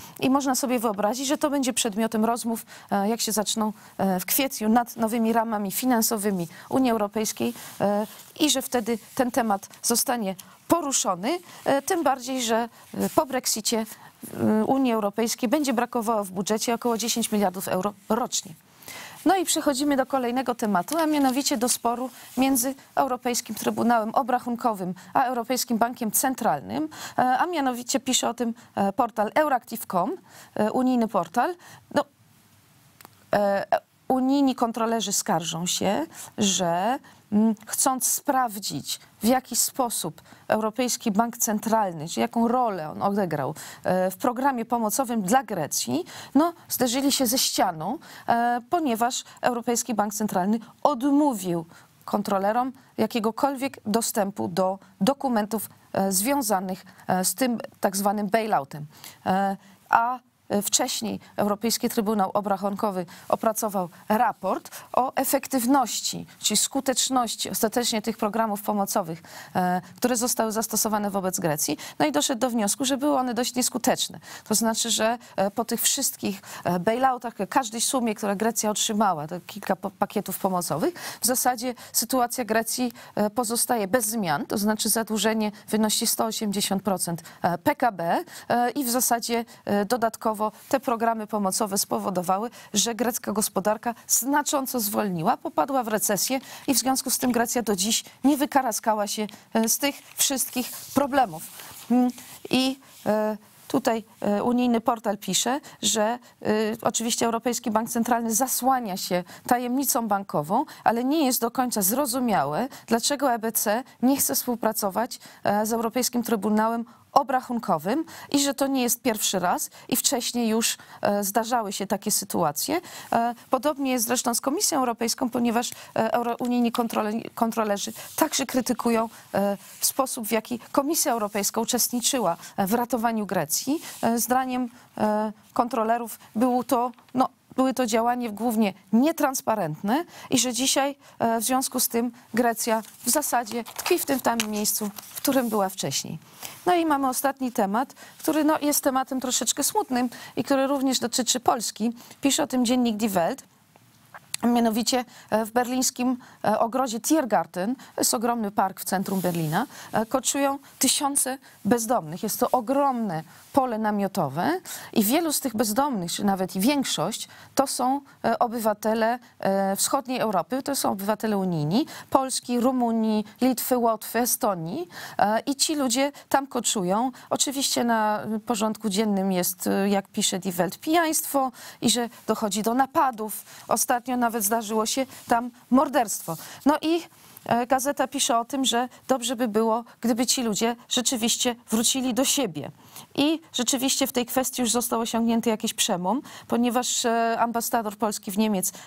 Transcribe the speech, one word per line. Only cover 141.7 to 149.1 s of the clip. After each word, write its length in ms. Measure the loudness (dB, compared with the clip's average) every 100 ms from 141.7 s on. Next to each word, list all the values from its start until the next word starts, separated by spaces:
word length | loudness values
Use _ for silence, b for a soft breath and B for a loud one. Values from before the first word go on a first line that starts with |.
| -2
z 80 | -2
tym 240 | 0 -2 B B
Grecja 480 | 0 2 0 0 -2 -2 -8
w 60 | -2
zasadzie 540 | 0 2 0 -2 -6
tkwi 340 | -8 -8 0 0
w 80 | 2
tym 140 | 0
samym 300 | 0 0 0
miejscu, 400 | -2 -2 -2 -4 -8 -14
w 20 | -4
którym 320 | 0 2 2
była 200 | 0 -2
wcześniej. 500 | -2 -4 -4 -6 -10 B B B B 2
No 80 |
i 120 | 2 4
mamy 220 | 2 0
ostatni 440 | 0 -2 -2 -2
temat, 420 | 0 0 0 -2 -8 B B
który, 260 | -2 2
no, 140 | 2 2
jest 260 | 2 0
tematem 360 | 0 0 -2